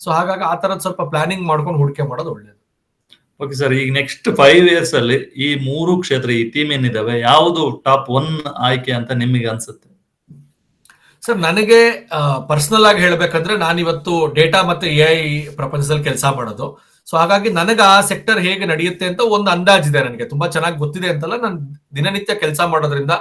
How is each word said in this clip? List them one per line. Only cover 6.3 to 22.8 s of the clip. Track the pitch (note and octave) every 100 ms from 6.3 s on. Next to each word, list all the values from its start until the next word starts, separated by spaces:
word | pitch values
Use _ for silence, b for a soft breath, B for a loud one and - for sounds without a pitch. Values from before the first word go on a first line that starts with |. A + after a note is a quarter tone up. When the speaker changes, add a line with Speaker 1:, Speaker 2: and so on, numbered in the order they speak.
Speaker 2:
ಈ | A#2+ A2+
ಥೀಮ್ | C#3+ D3+
ಏನಿದಾವೆ, | C#3+ B2+ A2 G#2+ A#2+
ಯಾವ್ದು | A#2 D3+ E3+ E3 C#3+ A#2+
ಟಾಪ್ | C3+ C3+ -
ಒನ್ | B2+ D#3 D#3+ D3 -
ಆಯ್ಕೆ | B2 C3 B2+
ಅಂತ | B2 A#2
ನಿಮಗೆ | B2+ A#2+ B2+ A2+
ಅನ್ಸುತ್ತೆ? | A2+ - - _ _ _ _ _ D3 D3 _ _ _ _ b b b -
Speaker 1:
ಸರ್, | A3
ನನಗೆ, | E3 F#3 G#3+ A#3 A#3 A3+ -
ಆ, | D#3 D3 C3+
ಪರ್ಸನಲ್ | - D3+ - A3
ಆಗಿ | G#3+ G3
ಹೇಳ್ಬೇಕಂದ್ರೆ | F3+ E3+ E3+ E3 E3+ G#3+
ನಾನಿವತ್ತು | E3 F3 E3+ D3+ F3+ E3+ D#3
ಡೇಟಾ | C3+ D#3+ F#3+
ಮತ್ತೆ | F3 E3+ F3
ಎ | D3
ಐ | D#3 E3 D#3 D3 D3
ಪ್ರಪಂಚದಲ್ಲಿ | - C3+ D3 C#3+ D3+
ಕೆಲ್ಸ | D3 B2
ಮಾಡೋದು. | C#3 C#3 A#2 G#2+ C3+ b b b -
So, | E3
ಹಾಗಾಗಿ | E3+ G3 G#3+
ನನಗೆ | F3 F3+ A3+
ಆ | G3 G3
ಸೆಕ್ಟರ್ | G3 F3+ - A3
ಹೇಗೆ | F3+ F#3+
ನಡೆಯುತ್ತೆ | F#3+ D#3+ F3 F3 F#3
ಅಂತ | F3+
ಒಂದು | A#3 G#3 G3+
ಅಂದಾಜಿದೆ | F3 F#3 G3 D3 C#3+
ನನಗೆ. | B2+ A#2
ತುಂಬಾ | A#2 C#3+ E3+
ಚೆನ್ನಾಗ್ | E3 E3 D#3+
ಗೊತ್ತಿದೆ | D3 F3+ F3+
ಅಂತಲ್ಲ, | D3+ E3 A#3+
ನಾನ್ | A3+ F3 C#3 D3 _ C#3
ದಿನನಿತ್ಯ | E3+ G3 G3+
ಕೆಲ್ಸ | G#3 D#3 D3+
ಮಾಡೋದ್ರಿಂದ, | F3 D#3+